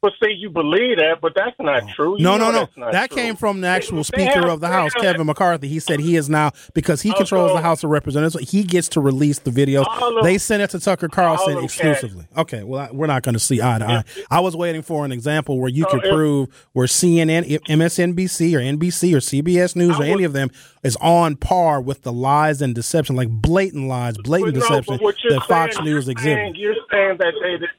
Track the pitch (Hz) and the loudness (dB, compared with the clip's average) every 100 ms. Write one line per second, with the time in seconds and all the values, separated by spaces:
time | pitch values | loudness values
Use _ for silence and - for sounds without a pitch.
0 | 208 - 214 202 202 165 151 175 247 208 | 0 0 -2 -2 -6 -2 0 2 2 2
1 | 156 165 160 160 196 - 151 135 104 - | 2 2 -2 -2 -4 -4 -2 -2 -2 -2
2 | 151 202 170 202 226 226 156 - 120 175 | -2 2 2 4 2 0 -2 -8 -4 -2
3 | 247 277 233 214 220 196 180 185 - 170 | -2 -4 -4 -2 -4 -2 -2 -2 -2 -6
4 | 147 185 190 277 175 165 170 185 156 190 | -2 0 2 2 2 0 -2 0 0 0
5 | 196 165 156 147 185 170 139 156 - 147 | 0 0 -2 0 0 0 -4 -6 -4 -2
6 | 156 165 143 151 151 - - - 151 156 | 2 0 2 2 0 -2 -6 -4 0 0
7 | 208 196 190 190 180 185 165 160 160 147 | 0 0 2 2 2 2 0 0 0 0
8 | 147 139 160 160 - 196 196 175 165 - | 0 0 0 -2 -2 -2 2 0 0 0
9 | 139 131 147 147 - 123 139 135 135 226 | 0 2 0 0 -2 0 2 2 0 0
10 | 247 226 175 190 - 208 202 180 185 185 | -2 2 2 2 0 0 0 -2 -2 -2
11 | 165 - 175 160 190 139 127 - 160 143 | -2 2 2 2 0 -2 -6 -2 0 0
12 | 127 92 82 - 165 113 104 131 143 135 | -2 -12 -12 -6 -4 -6 -8 -10 -10 -4
13 | 156 135 123 117 - 127 123 113 110 120 | -2 0 0 -2 0 0 2 0 0 -2
14 | 110 - - 156 185 165 175 160 - 160 | -2 -12 -2 0 0 -2 -4 -4 -6 -6
15 | 143 123 120 151 147 135 127 131 160 - | -4 -6 -2 -2 -2 -2 -2 0 0 0
16 | 190 156 156 143 131 - _ 127 127 - | 2 2 2 2 -2 -8 _ -2 0 2
17 | 180 170 160 160 170 151 - 156 165 - | 4 4 4 0 0 -4 0 2 2 2
18 | 175 175 185 - 165 160 123 147 175 170 | 0 0 -4 0 0 2 0 -2 -2 0
19 | 175 156 - 135 156 175 180 180 175 156 | 2 2 2 -2 2 2 2 2 2 2
20 | 143 196 180 139 135 - - _ 139 110 | 2 2 0 0 -4 -6 -20 _ -4 0
21 | 160 170 170 143 - 185 170 147 127 135 | 4 4 4 0 0 2 2 2 -2 -8
22 | - 120 131 143 156 143 139 117 113 170 | -6 -4 2 2 2 2 -2 -2 -2 -2
23 | 151 127 123 113 139 180 190 151 135 127 | 0 0 -2 0 2 2 0 -4 -6 -4
24 | 120 107 101 165 180 131 - - - - | -4 -6 -2 0 2 0 2 0 0 -2
25 | 214 - 240 131 - 165 165 208 156 151 | 0 0 0 0 2 2 2 -2 -2 -2
26 | 127 120 139 143 202 175 208 220 - 208 | -2 -4 0 0 -2 -6 -4 -4 -2 0
27 | 196 180 175 165 180 175 175 | 0 0 -2 -2 -6 -4 -8